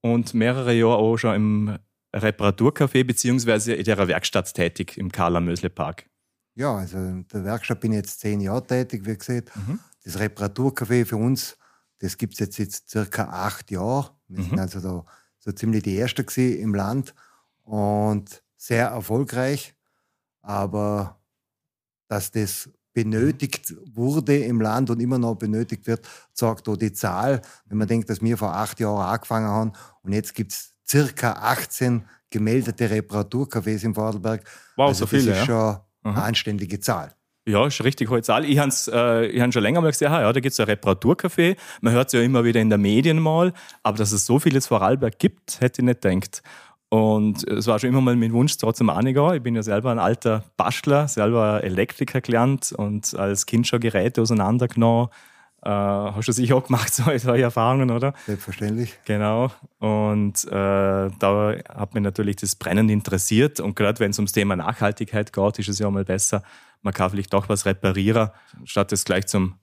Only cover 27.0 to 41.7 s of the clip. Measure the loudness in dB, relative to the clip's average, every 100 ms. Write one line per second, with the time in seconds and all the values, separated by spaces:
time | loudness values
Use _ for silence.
27 | -4 -2 0 -2 -4 -20 _ -4 0 -2
28 | -2 -2 -2 0 -2 -4 -6 -4 -2 -2
29 | -2 -4 -2 -4 0 -2 -2 -6 -20 _
30 | -4 -4 -4 -8 -8 -8 -14 _ 0 2
31 | 2 0 -4 -2 -2 -2 -4 -2 0 0
32 | -4 _ _ -2 0 0 0 -2 0 0
33 | -2 -4 -2 -4 -2 -4 -2 -2 -2 -2
34 | -4 -4 -4 -4 -8 -20 _ 2 2 2
35 | 2 2 4 2 2 2 2 -2 _ _
36 | -6 -2 -2 -2 -2 -6 -6 -6 -2 -4
37 | -6 _ _ _ 0 2 2 2 -2 0
38 | 0 0 2 0 4 2 4 0 -2 2
39 | 2 2 2 2 2 2 2 2 2 2
40 | 2 2 2 2 0 0 0 0 0 2
41 | 2 2 0 2 2 2 -8